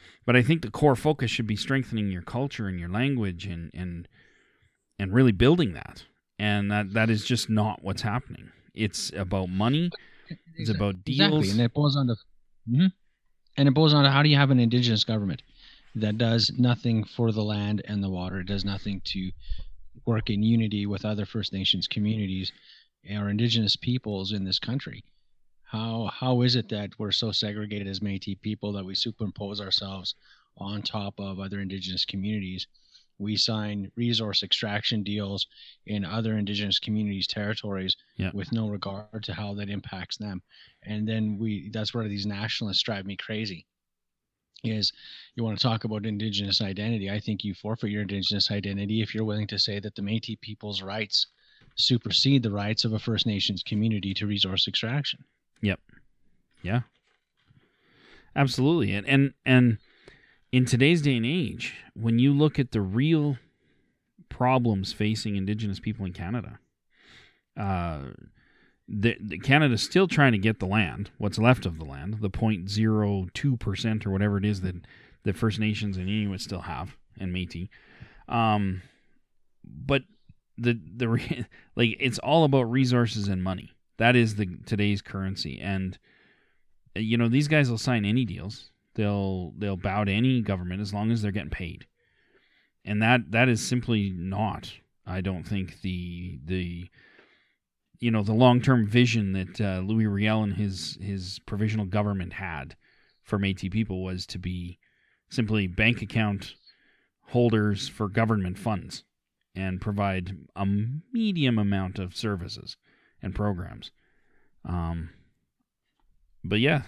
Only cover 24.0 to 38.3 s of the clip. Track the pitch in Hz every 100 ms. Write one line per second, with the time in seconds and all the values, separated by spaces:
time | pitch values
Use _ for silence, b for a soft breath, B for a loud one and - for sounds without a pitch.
24 | - 101 95 104 95 92 - 131 - -
25 | - _ _ _ _ _ - 110 113 113
26 | 107 - 127 127 123 120 - 107 101 -
27 | 107 - 113 98 107 104 107 104 98 95
28 | 104 95 - 95 107 104 104 101 95 95
29 | 120 107 104 - 101 101 98 - 98 95
30 | 90 - b b b - 98 104 - 110
31 | 101 - 98 95 98 101 98 95 92 92
32 | - 98 101 107 95 92 - b b b
33 | b - 101 107 - 110 107 104 95 -
34 | 120 113 110 95 98 - 110 104 - 117
35 | 98 104 98 98 - B B B - 107
36 | 90 110 110 110 101 101 104 95 - 107
37 | 107 98 - - 104 110 107 98 95 -
38 | b - 95